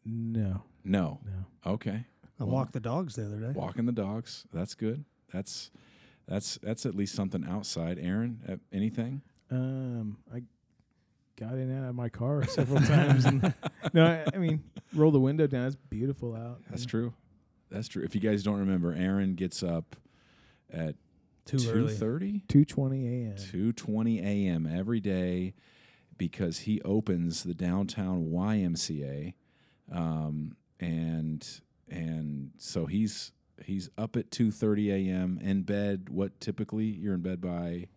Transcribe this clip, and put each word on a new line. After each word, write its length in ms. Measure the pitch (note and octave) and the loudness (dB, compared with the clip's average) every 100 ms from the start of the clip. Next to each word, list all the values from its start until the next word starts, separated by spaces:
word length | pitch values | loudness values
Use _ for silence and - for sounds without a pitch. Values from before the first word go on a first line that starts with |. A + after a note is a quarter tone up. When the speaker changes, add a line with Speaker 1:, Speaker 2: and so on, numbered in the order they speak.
Speaker 1:
No. 580 | A2 A2+ A2+ A2+ G2+ F#2+ - _ | -6 -4 -2 0 0 -2 -6 _
Speaker 2:
No. 360 | F#2+ G2 D#2+ D2 | 0 2 2 -2
Speaker 1:
No. 460 | G2+ F#2+ F#2+ - F#2 | -8 -8 -10 -8 -4
Speaker 2:
Okay. 320 | G#2+ A2 G#2+ B2 _ - - | -2 -2 -6 -8 _ -20 -6
Speaker 3:
I 60 | |
Speaker 2:
Well, 40 | A2+ | 0
Speaker 3:
walked 240 | B2+ C3 | 0 0
the 60 | C3 | -4
dogs 360 | G#2+ E3 F3 A#2 | -2 -2 -4 -6
the 80 | |
other 120 | G#2 G#2 | -6 -6
day. 140 | A2+ | -4
Speaker 2:
walking 320 | D3 C#3 - A#2 | -4 -4 -2 0
the 60 | |
dogs. 520 | A2+ G2 A2 - - - | 0 -2 -4 -8 -14 -8
That's 220 | F2 G2 | -6 -6
good. 300 | - A2 C3 D3 _ _ | -4 -4 -4 -10 _ _
That's, 380 | - - - - - - - - _ - | -8 -8 -12 -14 -20 -20 -20 -20 _ -6
that's, 300 | F#2+ - - | -6 -4 -8
that's 220 | G#2 A2+ | -6 -4
at 100 | B2+ | -2
least 200 | F#2+ G2 | -2 -2
something 280 | - G2 F2+ C#2+ | -2 -2 -2 -2
outside. 500 | G2+ G2+ - E2 F2 | -4 -4 -4 -4 -2
Aaron, 420 | F2 G2+ A#2+ A2+ A#2+ | -2 0 -2 -4 -8
uh, 100 | F#2 _ | -10 _
anything? 500 | G2 A2 - A#2 C3+ - _ _ | -2 -2 -2 -4 -6 -10 _ _
Speaker 1:
Um, 680 | B2+ C3 C3 B2+ A#2+ G#2+ G#2+ - | -4 -2 -4 -4 -4 -6 -8 -12
I 80 | B2 A#2+ _ _ _ _ _ _ _ _ - | -14 -14 _ _ _ _ _ _ _ _ -12
got 160 | A2+ | -6
in 160 | C3 C3 | -4 -4
and 140 | C3 | -4
out 40 | C3 | -4
of 40 | |
my 140 | B2 A#2+ | -4 -4
car 340 | - A#2+ C#3+ | -2 0 2
several 360 | C3+ - B2+ C#3 | 2 2 4 6
Speaker 2:
<laughs> 60 | C#3+ | 8
Speaker 1:
times. 380 | D3 D3 C3 | 8 8 8
And, 300 | B2 C#3 A2+ - - - - | 8 6 2 0 -8 -4 4
no, 100 | E3+ | 8
I, 220 | E3 E3 D3+ | 8 6 0
I 40 | G3 | 0
mean, 240 | E3 D#3 - - _ | 0 0 -4 -20 _
roll 160 | D#3 D#3 | 6 8
the 100 | C#3+ | 8
window 260 | C3 D#3 D3 | 6 4 4
down. 200 | C3 B2+ | 4 0
It's 80 | C#3 | -4
beautiful 580 | - G#2+ C3 C3+ A#2+ | -8 -2 -2 -2 -6
out. 260 | A2+ A#2 B2 - | -6 -10 -12 -12
Speaker 2:
That's 140 | B2 | -8
Speaker 1:
Yeah. 60 | B2 | -2
Speaker 2:
true. 240 | A2+ A#2 - _ _ _ _ _ | 0 -2 -6 _ _ _ _ _
That's 180 | G2 A2+ | -8 -6
true. 140 | - | -4
If 100 | D#2+ | -2
you 60 | G#2 | 2
guys 220 | G#2+ G#2 | 2 4
don't 160 | G2+ G2+ | 2 2
remember, 340 | F#2+ F#2+ F2 | 2 2 2
Aaron 440 | E2 F#2 G2 F#2+ F2 | 2 2 2 0 0
gets 260 | F#2 - | -4 -2
up 340 | F2+ E2 - - _ _ _ _ - _ _ | -2 -2 -4 -18 _ _ _ _ -20 _ _
at 260 | E2 D#2+ D2 _ _ _ _ - | -6 -6 -6 _ _ _ _ -2
Speaker 3:
Too 120 | C3+ A#2 | 0 2
early. 220 | A2+ A2 | 2 2
Speaker 2:
two 60 | G#2+ | 0
thirty? 440 | A2 C#3+ G3 - - | -2 -2 -2 -4 6
Speaker 1:
Two 160 | C#3+ D3+ | 6 6
twenty 400 | - C3+ C3+ A#2+ | 2 -2 0 -2
A 240 | B2 A2+ | -2 -4
M. 60 | G2 | -6
Speaker 2:
Two 340 | G2 F2+ A2 | -6 0 0
twenty 480 | A2+ - G#2+ A2+ A2 | 0 -2 0 2 2
A 300 | G2 G2+ G2 | 0 2 2
M 140 | E2 D#2 | 0 0
every 340 | E2+ G2 A#2 | -2 0 0
day 540 | G2+ F#2 F2+ F2+ F#2 - _ - - _ _ - | 0 0 0 0 -2 -6 _ -20 -20 _ _ -4
because 400 | E2+ - F2+ D#2+ | -4 0 -2 -2
he 220 | - G#2+ | -2 0
opens 600 | - G#2 G#2+ F2 E2+ E2 | 2 2 2 0 0 -2
the 100 | F2 | -6
downtown 760 | E2+ F2+ F#2 G2+ - F#2 F2+ D#2+ | -2 0 0 0 -2 -2 0 0
Y 260 | F2 G2+ G#2+ | 0 2 2
M 180 | F2+ E2 | 2 0
C 260 | - D2+ | -4 -6
A, 320 | C#2 C#2+ D#2+ - _ _ _ _ - | -6 -6 -8 -12 _ _ _ _ -10
um, 640 | F2 E2 D#2+ D#2 D2+ D2+ - _ _ | -4 -2 -2 -2 -4 -6 -12 _ _
and, 680 | E2+ E2 E2 E2 D#2 D2+ - - _ _ - | -4 -2 0 -2 -2 -4 -8 -18 _ _ -12
and 600 | E2+ D#2+ D#2+ D2+ C#2+ C#2 - | -6 -4 -4 -4 -6 -10 -12
so 280 | - - D#2 | -6 -4 -2
he's, 460 | F#2+ G#2+ - - _ _ - | 0 0 -4 -14 _ _ -18
he's 260 | - G2 F2+ - | -6 -6 -6 -6
up 180 | A2+ A#2+ | -4 -4
at 140 | - | -4
two 200 | - A2+ | 0 0
thirty 400 | G#2 G#2+ G#2 G#2 | 2 2 2 2
A 220 | G2 F#2+ | 2 2
M, 260 | F#2 F2+ F2+ | 0 0 -2
in 200 | G2 G2 | 0 0
bed. 460 | F#2 G2+ G2+ G2 F#2 | 0 0 0 -2 -4
What 300 | F2 G2 - | -4 -4 -4
typically? 460 | - G2 G#2 G#2+ A2 | -8 -4 -4 -2 -2
You're 280 | G2 G2+ | -2 -2
in 60 | F#2 | -2
bed 200 | F2+ F2+ | -2 -4
by? 460 | F2+ F2 F2 F2 F#2+ | -4 -4 -4 -6 -10